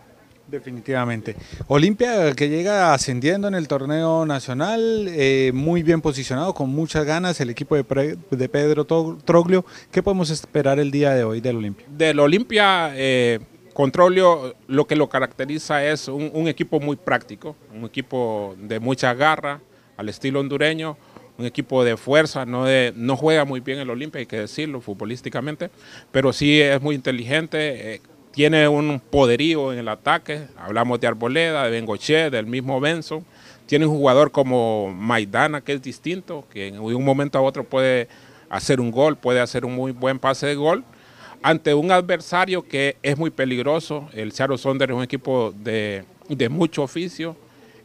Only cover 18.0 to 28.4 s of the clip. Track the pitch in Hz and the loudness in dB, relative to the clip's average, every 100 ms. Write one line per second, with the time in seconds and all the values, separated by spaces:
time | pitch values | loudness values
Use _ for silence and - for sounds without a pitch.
18 | 131 127 120 107 101 92 104 110 117 135 | -6 -4 -2 -4 -6 -12 -8 -6 -4 0
19 | 131 120 151 151 143 143 - _ _ - | 0 2 2 2 -4 -10 -14 _ _ -12
20 | 107 101 135 139 139 139 151 160 160 147 | -10 -6 -4 -2 -2 0 0 -2 -6 -12
21 | _ - - - 120 - 131 131 120 110 | _ -20 -20 -10 -6 -6 -2 2 2 0
22 | - 147 156 143 120 123 131 131 123 117 | 2 2 2 -2 -6 -2 2 2 2 -2
23 | 120 131 156 156 139 127 135 135 127 120 | -2 0 2 2 0 -4 -6 -8 -8 -8
24 | 151 151 117 110 104 - 156 131 110 98 | -8 -10 -8 -8 -6 -6 -8 -8 -10 -10
25 | 104 123 131 123 139 151 175 - - - | -8 -10 -8 -8 -8 -8 -12 -12 -20 -20
26 | - 131 135 113 147 151 143 139 147 143 | -4 0 2 2 4 6 6 2 0 -4
27 | 131 123 117 151 160 156 151 123 107 - | -4 -4 -4 -4 -2 -4 -4 -6 -10 -14
28 | _ - _ - | _ -20 _ 2